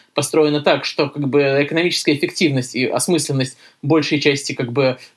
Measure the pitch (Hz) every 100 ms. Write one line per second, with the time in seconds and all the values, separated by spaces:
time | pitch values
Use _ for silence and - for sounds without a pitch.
0 | _ - 139 160 151 147 147 143 - -
1 | 143 - 139 143 139 135 - 165 175 -
2 | - 143 - - 160 135 127 120 127 127
3 | - 165 143 135 131 - - _ 143 160
4 | 147 151 147 139 - - 120 120 131 123
5 | -